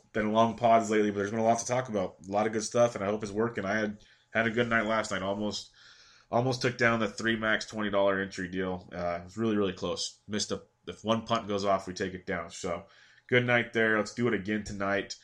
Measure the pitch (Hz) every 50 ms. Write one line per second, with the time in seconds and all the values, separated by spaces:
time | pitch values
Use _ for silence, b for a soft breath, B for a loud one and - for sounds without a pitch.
0 | _ _ - 110 107 107 107 110 113 113 107 95 120 117 113 117 110 104 110 107
1 | 104 104 101 101 98 101 110 113 110 113 117 117 - - 123 123 131 123 107 101
2 | 92 92 - - - 95 98 101 107 110 107 113 104 - - 120 120 117 - 104
3 | 98 98 107 107 110 104 98 104 113 117 117 - 98 95 104 110 107 107 104 b
4 | b b b b b b - 110 113 117 107 117 120 117 117 113 107 104 110 110
5 | 104 - 101 95 92 98 101 104 107 107 104 - - - B B B B B B
6 | B B B B B B - 117 120 131 127 127 - 131 123 - 123 117 117 113
7 | 110 107 107 - 107 113 113 107 110 110 107 104 - - - 110 107 104 98 101
8 | 98 101 98 95 98 98 - - 92 87 90 92 92 92 92 90 90 - - 87
9 | 87 87 87 85 87 92 92 107 113 113 107 104 104 95 90 - - 87 85 -
10 | - - - _ _ - 101 104 - - 101 95 - - _ _ _ - 85 -
11 | - 104 113 117 113 - 120 113 113 98 104 101 98 101 98 92 90 - 92 -
12 | 101 95 90 90 - - 95 87 85 85 - - - 92 85 87 92 B B B
13 | B B B B B - 127 123 123 123 123 120 117 113 - 113 113 110 110 110
14 | 104 104 - - 120 117 107 101 90 98 107 107 101 - 107 98 98 98 98 98
15 | 98 - - B